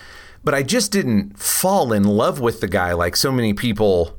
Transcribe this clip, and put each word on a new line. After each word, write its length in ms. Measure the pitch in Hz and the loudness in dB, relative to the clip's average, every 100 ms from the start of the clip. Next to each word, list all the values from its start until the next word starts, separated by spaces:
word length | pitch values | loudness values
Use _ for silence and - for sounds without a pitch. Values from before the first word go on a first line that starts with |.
| - - - - | -20 -20 -20 -8
But 100 | 147 | -2
I 80 | 139 | -2
just 300 | 131 247 - | 0 0 0
didn't 440 | 196 131 107 101 - | 0 0 0 -2 -6
fall 560 | - - 185 196 139 | -6 -2 2 2 2
in 120 | 107 | 2
love 340 | 101 104 143 147 | 2 2 2 0
with 200 | 117 110 | -2 -2
the 80 | 107 | -2
guy 240 | 95 87 | 0 0
like 240 | 87 87 - | 0 0 0
so 140 | 143 | 0
many 200 | 131 113 | 0 0
people, 600 | 101 120 104 107 90 92 | 0 -2 0 2 2 0